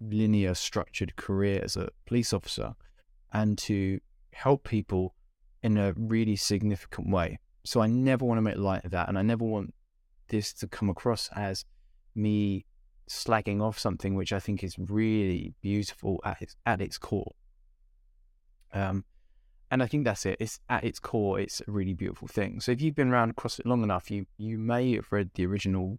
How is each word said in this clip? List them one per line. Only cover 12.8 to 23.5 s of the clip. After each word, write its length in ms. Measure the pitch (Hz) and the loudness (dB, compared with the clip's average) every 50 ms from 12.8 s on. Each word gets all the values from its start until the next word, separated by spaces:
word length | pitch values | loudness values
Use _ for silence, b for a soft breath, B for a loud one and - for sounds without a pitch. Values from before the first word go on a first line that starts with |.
| - _ _ - - - | -20 _ _ -20 -18 -14
slagging 540 | - - - - 113 110 104 - 101 101 107 | -12 -8 -2 2 2 2 2 0 0 0 0
off 160 | 110 104 - | 0 -2 -2
something 360 | - 110 92 - - 98 98 | -2 -2 -2 -2 -2 -2 -2
which 180 | 95 90 - 104 | -2 -2 -2 -2
I 80 | 98 | -4
think 220 | - - 104 92 - | -2 -2 -4 -4 -4
is 140 | 92 - - | -6 -6 -6
really 760 | 92 90 101 107 113 110 110 107 101 95 90 92 - 92 - - | -6 -2 0 2 2 2 2 2 2 2 0 -2 -4 -6 -10 -8
beautiful 600 | - 98 101 104 104 - - - - - 95 - - | -4 -2 0 0 -2 -4 -6 -6 -4 -2 -2 -2 -2
at 180 | 104 - - - | -6 -6 -6 -10
its, 140 | - - - - | -14 -16 -6 -2
at 140 | 120 117 95 | -2 0 0
its 180 | 98 - - - | -2 -4 -8 -10
core. 360 | - - - 101 - - - _ - - _ _ _ _ _ _ _ _ _ _ _ _ _ _ _ _ _ _ _ _ _ _ _ _ - | -6 -4 -4 -4 -4 -6 -10 _ -20 -20 _ _ _ _ _ _ _ _ _ _ _ _ _ _ _ _ _ _ _ _ _ _ _ _ -4
Um, 320 | 98 98 95 95 95 - - _ - - _ _ - - _ _ - - - | -2 -2 0 -2 -2 -4 -6 _ -20 -20 _ _ -20 -20 _ _ -20 -8 -2
and 120 | 135 131 127 | 0 0 2
I 40 | |
think 180 | 117 - 147 143 | 2 2 2 2
that's 220 | 120 101 - - | 2 0 0 0
it. 100 | 98 92 - | -2 -2 -2
It's 220 | 110 107 - - - - | -4 -6 -6 -8 -4 -2
at 160 | 123 120 - | -2 0 0
its 160 | 117 - - | -2 -4 -6
core, 400 | - - - 117 104 98 95 98 | -6 -2 0 0 2 2 2 0
it's 200 | 101 98 - - - | -2 -4 -6 -8 -8
a 40 | - | -4
really 240 | 101 101 95 92 95 | -2 -2 0 -2 -2
beautiful 340 | 85 98 95 92 - - - | -2 -4 -6 -6 -8 -12 -6
thing. 320 | - - 101 95 92 107 | -4 -2 -2 -2 -4 -4
So 100 | - - | -2 0
if 100 | 123 120 | 0 2
you've 140 | 147 156 143 | 0 0 2
been 160 | 143 143 127 | 2 2 4
around 260 | 123 123 117 113 113 | 4 4 4 2 0
CrossFit 300 | - - 117 | -4 -6 -6